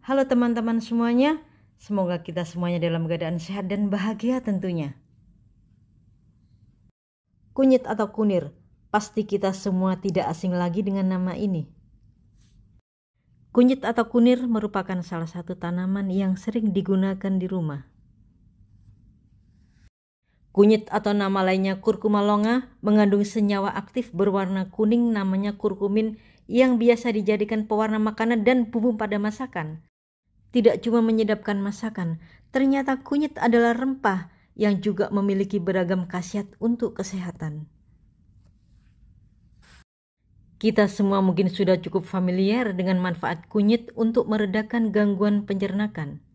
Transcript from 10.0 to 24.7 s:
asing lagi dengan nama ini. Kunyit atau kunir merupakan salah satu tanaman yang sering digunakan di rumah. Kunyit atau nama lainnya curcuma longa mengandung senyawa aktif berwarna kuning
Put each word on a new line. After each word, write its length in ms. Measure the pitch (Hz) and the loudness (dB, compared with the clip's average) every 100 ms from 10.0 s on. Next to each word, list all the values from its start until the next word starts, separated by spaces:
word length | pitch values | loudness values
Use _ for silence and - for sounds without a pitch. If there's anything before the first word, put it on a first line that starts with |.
| 196 175 127 | -2 -2 -2
asing 240 | 160 185 | -4 -4
lagi 320 | 180 175 170 196 | -2 -2 -2 -2
dengan 240 | 196 190 | -2 0
nama 240 | 185 185 | 0 -2
ini. 320 | - 202 175 - - _ _ _ _ _ _ _ _ _ _ _ _ _ _ _ _ _ | -4 -2 -4 -6 -12 _ _ _ _ _ _ _ _ _ _ _ _ _ _ _ _ _
Kunyit 320 | - 247 269 214 | 4 4 4 -2
atau 160 | 233 226 | -2 0
kunir 400 | 240 233 247 254 | 4 4 4 2
merupakan 560 | 220 208 208 190 185 | -2 -2 -4 -4 -6
salah 240 | 170 170 165 | -6 -6 -6
satu 320 | 175 170 180 | -10 -10 -8
tanaman 560 | 175 175 185 196 196 | -4 -4 -2 -2 -2
yang 240 | 185 190 185 | -2 0 -2
sering 320 | - 220 214 | -2 -2 0
digunakan 720 | 185 196 190 190 190 196 190 | 0 0 0 0 -2 -2 -2
di 80 | 180 | -2
rumah. 400 | 185 156 143 - _ _ _ - _ _ _ - - - - - _ _ _ _ _ _ _ _ _ _ _ _ _ _ | -4 -4 -6 -12 _ _ _ -20 _ _ _ -20 -20 -20 -20 -20 _ _ _ _ _ _ _ _ _ _ _ _ _ _
Kunyit 400 | - 208 214 214 | 6 6 6 2
atau 240 | 208 214 208 | -4 0 0
nama 240 | 196 196 | 0 2
lainnya 400 | 185 190 190 190 | 2 2 0 -2
curcuma 400 | - 208 214 208 | -2 0 2 2
longa 480 | 202 208 214 247 254 _ 214 | 2 2 2 0 -2 _ 2
mengandung 400 | 208 208 202 208 | 4 4 4 0
senyawa 480 | 226 208 202 196 | 0 0 0 -2
aktif 400 | - 202 - 240 | -4 -6 -8 -6
berwarna 560 | 170 202 196 190 190 | 0 0 2 -2 -2
kuning 400 | 190 | -4